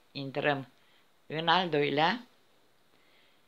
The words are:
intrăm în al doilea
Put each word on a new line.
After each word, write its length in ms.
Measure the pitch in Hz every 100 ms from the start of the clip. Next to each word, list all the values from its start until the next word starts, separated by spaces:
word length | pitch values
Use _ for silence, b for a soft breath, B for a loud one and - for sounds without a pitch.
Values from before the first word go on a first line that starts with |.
| _
intrăm 600 | 139 135 143 147 135 131 b b b b _ -
în 200 | 151 170
al 220 | 175 180
doilea 580 | 151 143 143 165 240 - _ _ _ _ _ _ b b b b b